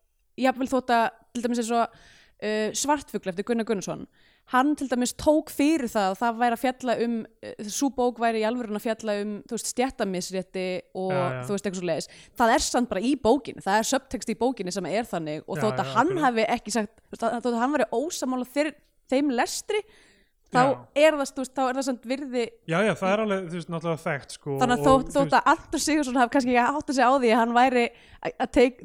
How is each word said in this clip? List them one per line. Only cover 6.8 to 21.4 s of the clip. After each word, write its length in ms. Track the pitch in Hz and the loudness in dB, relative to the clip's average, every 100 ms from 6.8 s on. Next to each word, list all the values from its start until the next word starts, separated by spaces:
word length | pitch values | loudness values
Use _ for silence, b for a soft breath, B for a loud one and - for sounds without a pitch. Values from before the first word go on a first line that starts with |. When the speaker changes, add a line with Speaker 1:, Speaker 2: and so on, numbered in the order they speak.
| 254 214 | -2 -2
Speaker 1:
um, 160 | 233 226 - - | -2 -4 -8 -14
uh, 260 | 208 - 208 | -16 -12 -8
sú 240 | - 277 | -2 -2
bók 300 | 254 247 240 | 2 -2 0
væri 200 | 233 226 | 0 0
í 40 | 214 | 0
alvörun 320 | 247 214 208 | -2 -4 -4
að 60 | 233 | -4
fjalla 300 | 220 220 208 | -4 -4 -4
um, 160 | 208 208 | -4 -8
þú 160 | - 220 | -8 -8
veist, 140 | - | -6
stéttamisrétti 920 | - 254 - 196 180 175 185 180 190 185 185 - | -2 -2 -2 -2 -2 -4 -6 -6 -6 -4 -6 -8
og 200 | 185 185 | -8 -2
Speaker 2:
Já, 80 | 185 | -2
já. 200 | - 127 | -2 -4
Speaker 1:
þú 160 | 123 196 | -6 -4
veist, 120 | 202 | -4
eitthvað 140 | 185 | -6
svoleiðis. 280 | 175 151 - B B - | -4 -4 -6 B B 0
Það 180 | 233 277 | 2 2
er 100 | - | 2
samt 240 | 262 247 | -2 -2
bara 120 | 190 | -2
í 100 | 233 294 | -2 0
bókinni, 480 | 214 277 - - 185 | 2 2 0 -8 0
það 160 | 208 | 0
er 80 | 220 | 2
subtext 420 | 269 - 220 - | -2 -2 -8 -6
í 60 | 214 | -2
bókinni 360 | 240 254 180 190 | -2 -2 -6 -6
sem 120 | 170 | -2
er 200 | 196 233 | -2 -2
þannig 340 | 180 156 156 | -6 -6 -8
og 140 | - 160 | -6 -2
Speaker 2:
Já, 60 | 170 | -2
Speaker 1:
þótt 160 | 131 | -2
að 60 | 135 | -2
Speaker 2:
já, 60 | 170 | 0
Speaker 1:
hann 160 | 311 | 2
Speaker 2:
akkurat. 120 | 359 269 | 2 0
Speaker 1:
hafi 220 | 226 - | 0 0
ekki 280 | 226 214 233 | -2 -4 -4
sagt, 160 | 208 _ | -4 _
þú 200 | - 196 | -18 -6
veist, 100 | 226 | -4
að, 120 | 240 | -2
þótt 140 | 247 | -2
að 100 | 233 | -2
hann 120 | 254 294 | 0 0
væri 140 | - | 0
ósammála 560 | 233 320 - 262 254 247 | -2 -4 -4 -4 -4 -4
þeir, 240 | 285 302 - _ _ - | -2 -2 -4 _ _ -2
þeim 240 | 262 294 240 | 0 2 0
lestri, 480 | 349 - - 427 - b b b b b _ | -2 -4 -4 -4 -4 b b b b b _
þá 140 | 254 | 2
Speaker 2:
Já. 80 | 269 247 120 | 4 2 -2
Speaker 1:
er 220 | 277 311 302 | 4 4 4
það, 80 | 269 | -2
þú 160 | - | -6